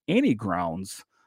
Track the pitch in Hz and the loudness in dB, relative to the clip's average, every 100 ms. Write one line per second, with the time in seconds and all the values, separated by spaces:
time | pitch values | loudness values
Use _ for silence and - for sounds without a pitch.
0 | - 214 277 107 110 87 85 87 95 - | 0 2 4 2 0 -2 -2 -4 -10 -14
1 | - _ | -20 _